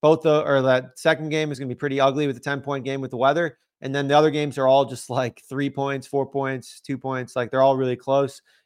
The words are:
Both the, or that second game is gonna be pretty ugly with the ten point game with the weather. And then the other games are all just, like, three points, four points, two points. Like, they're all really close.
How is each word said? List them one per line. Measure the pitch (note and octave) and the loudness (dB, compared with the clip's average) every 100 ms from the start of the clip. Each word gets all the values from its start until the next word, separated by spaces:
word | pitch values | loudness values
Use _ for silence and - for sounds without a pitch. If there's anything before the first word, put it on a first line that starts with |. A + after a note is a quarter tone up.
Both | D3+ D#3+ | 4 4
the, | D#3+ D3+ | 4 2
or | - C#3 | 2 2
that | C3 B2+ B2+ - | 4 2 0 -2
second | D#3+ D#3+ D#3 | 0 0 -2
game | D#3 D#3 | -4 -4
is | C3 | -6
gonna | C3+ | -8
be | B2 | -6
pretty | D3 C3+ | -4 2
ugly | C3+ C#3 D3 | 2 2 -4
with | |
the | A#2+ | -4
ten | - C#3+ | -6 -6
point | C#3 C#3 | -6 -8
game | B2+ C3+ | -6 -6
with | C3 | -8
the | B2 | 0
weather. | C3 D3+ E3 C3+ _ _ | 2 2 -2 -8 _ _
And | C#3 | -6
then | C#3 C#3 | -4 2
the | D3 | 4
other | D#3 | 4
games | D3+ D3 C3 | 2 -4 0
are | C3 | 4
all | C3+ | 4
just, | B2+ A#2+ - | 2 -6 -6
like, | B2+ B2 - _ | -4 -4 -6 _
three | C3+ C#3 | -6 -6
points, | C3+ C#3 C#3 C3 | -4 -6 -6 -4
four | C#3 | -4
points, | C3+ C#3 C3+ C3+ - - | -4 -4 -6 -8 -12 -20
two | - C3+ | -10 -8
points. | C3 C3 B2 | -6 -8 -6
Like, | - A#2 | -6 -4
they're | C3 | 2
all | C3+ C3 | 4 4
really | C3 B2 | 0 -4
close. | - C3+ C#3 - _ _ | 0 0 0 -6 _ _